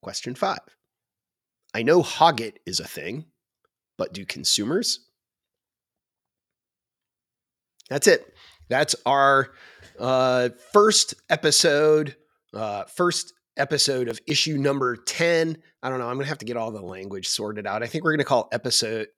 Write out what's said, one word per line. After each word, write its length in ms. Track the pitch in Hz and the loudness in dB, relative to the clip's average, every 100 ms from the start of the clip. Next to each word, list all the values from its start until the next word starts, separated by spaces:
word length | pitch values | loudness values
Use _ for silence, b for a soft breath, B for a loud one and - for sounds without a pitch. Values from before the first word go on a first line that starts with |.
Question 320 | - 113 - | -12 -10 -10
five, 260 | 123 - - _ _ _ _ _ _ _ _ _ _ _ | -4 -4 -4 _ _ _ _ _ _ _ _ _ _ _
I 80 | 110 | -2
know 200 | 117 175 | 4 4
Hogget 520 | 156 - 165 127 113 - | 4 4 4 4 -6 -10
is 160 | - 90 | -8 -8
a 60 | - | -8
thing, 400 | - 78 127 156 _ _ _ _ _ _ - | -10 -10 -10 -12 _ _ _ _ _ _ -8
but 160 | 110 | -8
do 100 | 90 | -8
consumers? 760 | 95 - - - 104 175 240 - _ _ _ _ _ _ _ _ _ _ _ _ _ _ _ _ _ _ _ _ _ _ _ _ _ _ _ _ - | -12 -6 -2 -2 0 -2 -2 -6 _ _ _ _ _ _ _ _ _ _ _ _ _ _ _ _ _ _ _ _ _ _ _ _ _ _ _ _ -8
That's 160 | 139 208 | 2 4
it. 260 | 170 - b b b _ | 4 2 b b b _
That's 260 | 127 151 - | 0 0 0
our, 480 | - 139 139 139 127 B B B B - | 0 4 6 4 2 B B B B -6
uh, 520 | 123 131 127 127 123 - - | 0 2 2 2 0 -4 2
first 420 | 208 214 208 - - _ | 4 6 4 0 -6 _
episode, 880 | 151 156 147 170 147 156 151 147 - _ _ _ | 0 2 4 4 4 4 4 2 -10 _ _ _
uh, 300 | 101 110 101 | -10 -8 -6
first 500 | 95 - 175 - - _ _ - | -10 -2 -2 0 -8 _ _ -6
episode 520 | 139 143 - 131 120 | -2 0 0 0 -4
of 100 | 110 - | -6 -4
issue 300 | 147 - 147 | -2 0 0
number 400 | 139 139 127 117 | 0 0 -2 -4
ten. 640 | - - 170 170 165 160 b b | -8 -2 0 2 0 -4 b b
I 80 | 131 | -8
don't 80 | 131 | -6
know. 100 | 120 | -6
I'm 80 | 127 | -6
gonna 100 | 139 | -6
have 120 | 156 | -8
to 80 | 107 | -8
get 100 | 120 | -6
all 140 | 110 | -6
the 100 | 107 | -8
language 480 | 92 95 98 98 90 | -12 -12 -12 -10 -6
sorted 380 | - 104 107 104 | -6 -6 -6 -6
out. 160 | 104 | -4
I 40 | 117 | -4
think 180 | 160 | -4
we're 80 | 160 | -2
gonna 120 | 156 | -2
call 240 | 139 127 107 | 2 0 0
episode 560 | 117 123 - 113 110 107 | -6 -2 -2 -2 -6 -8